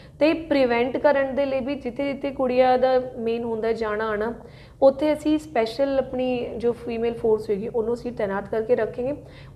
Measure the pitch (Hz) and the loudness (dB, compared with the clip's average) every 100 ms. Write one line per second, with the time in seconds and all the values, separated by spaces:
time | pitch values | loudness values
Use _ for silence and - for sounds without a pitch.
0 | - - 294 330 - 285 254 233 254 254 | -20 2 2 2 2 2 4 2 0 2
1 | 294 277 269 262 277 269 247 285 247 - | 2 4 0 0 0 -2 -2 -6 -6 -4
2 | 277 277 285 262 254 247 254 254 262 254 | -4 -4 -6 -2 2 4 6 6 4 2
3 | 254 240 226 233 233 220 226 226 220 208 | 0 -4 -4 -2 -4 -2 -2 -2 -2 -2
4 | 220 208 220 - - - - - 269 269 | -2 -2 -4 -6 -12 -20 -20 2 4 4
5 | 302 294 302 302 - 240 226 - 277 269 | 2 0 0 0 0 -2 -2 0 0 0
6 | 262 254 254 247 240 226 233 233 240 226 | -2 -2 -2 -2 -4 -2 -2 -2 -4 -4
7 | 233 226 226 214 220 196 233 233 220 240 | -2 0 2 2 0 -4 -2 -2 -2 -4
8 | 240 240 202 196 202 226 220 226 214 - | -4 -4 -2 -2 -2 -4 2 2 2 -2
9 | 247 294 - - - | -4 -6 -10 -18 -2